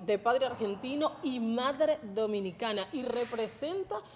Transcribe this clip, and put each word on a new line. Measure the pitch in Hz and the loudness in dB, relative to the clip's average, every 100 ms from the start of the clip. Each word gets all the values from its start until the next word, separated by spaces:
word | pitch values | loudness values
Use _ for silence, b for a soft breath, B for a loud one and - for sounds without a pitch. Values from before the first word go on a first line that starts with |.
| 180 | 0
de | 202 | 2
padre | - 254 262 | 4 4 2
argentino | 240 214 202 254 294 302 - | 0 -2 -2 -2 0 0 0
y | 302 254 | -2 0
madre | 226 233 262 277 311 302 | 0 2 2 4 4 2
dominicana | 208 196 214 208 190 175 233 208 196 | -2 0 0 0 -2 -2 -2 -2 -2
y | 285 | -4
representa | 247 233 233 233 220 - 294 381 381 415 B | -2 -2 -2 -2 -4 -4 -4 -4 -4 -6 B